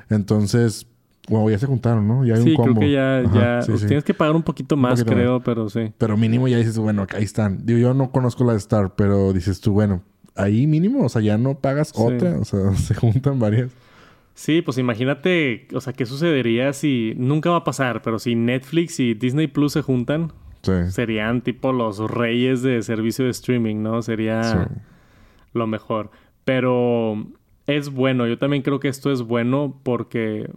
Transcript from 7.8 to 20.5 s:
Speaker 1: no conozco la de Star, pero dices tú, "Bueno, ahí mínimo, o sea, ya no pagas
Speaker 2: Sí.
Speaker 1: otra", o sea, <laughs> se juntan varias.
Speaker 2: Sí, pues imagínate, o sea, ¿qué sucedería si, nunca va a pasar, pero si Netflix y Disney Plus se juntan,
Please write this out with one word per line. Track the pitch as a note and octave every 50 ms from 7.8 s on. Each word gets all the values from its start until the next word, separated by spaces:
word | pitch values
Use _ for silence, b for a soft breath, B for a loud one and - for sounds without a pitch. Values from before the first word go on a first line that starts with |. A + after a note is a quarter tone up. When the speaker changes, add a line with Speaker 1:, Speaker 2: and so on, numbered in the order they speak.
| A#2+ B2 C3
Speaker 1:
no | C3+ C3+ B2+
conozco | - C3 B2+ A#2+ - - B2+
la | A#2+
de | A2+ G#2
Star, | - - G#2+ G#2+ G2 F#2 -
pero | - G#2 G2+ G2+ G2 G2 F#2+ F#2+
dices | F#2+ F2 G2+ F#2+ -
tú, | - A2 G2
"Bueno, | G#2 G#2+ G#2 G2 F2 - _ _ _ - - _
ahí | - G2 G2+ G#2 A2+ C3+
mínimo, | D#3 D3+ D#3 F3 G#3 C4+ C#4+ F#3+
o | B2
sea, | - A#2 G#2+
ya | G#2 G#2 A2
no | B2 C3+ C#3 C3+
pagas | - C3+ C3+ D3 D3+ - -
Speaker 2:
Sí. | G#2
Speaker 1:
otra", | A2+ A#2 B2+ A#2+ F3+ F3+ E3
o | C3 A2
sea, | - - G2 G2 G2
<laughs> | F#2+
se | F#2 F#2 - G#2+
juntan | - - A#2 G#2 C3 C3 C#3+ C#3 C3
varias. | A2+ G#2 G#2 A#2+ B2 B2+ b b b b b b b b b b b b b
Speaker 2:
Sí, | - - - D3+ E3+
pues | E3+ - B2
imagínate, | B2+ B2+ B2 A#2 G#2 B2+ C3 D3 C#3+ - F#3 F3+ E3+ D3+ C3 A2+ G2 - - -
o | B2
sea, | - C3 -
¿qué | - C3
sucedería | G#2+ C3+ C#3 E3 E3+ D#3 C3+ A#2 A#2 A2+ A#2+ B2+ C#3 C#3
si, | - - D3+ C3+ A#2+ A2+ A2 A2
nunca | - B2 C3 D3 D#3 D3 E3+
va | E3+
a | E3+ E3
pasar, | D#3+ C3 - C3+ B2 A2+ A2 -
pero | A#2 A2+ G#2
si | - B2 A#2+
Netflix | A#2 A#2 A#2+ B2+ C3 C3 - D#3 E3 F3 D#3+ - -
y | C3 A#2+ A2+
Disney | G#2 A#2+ B2+ B2 D3+ D#3+
Plus | C#3 - D3 C#3+ C#3+ -
se | D#3
juntan, | C3 - C3 B2 A#2+ - C#3+ D#3+ E3+ D#3 - - - -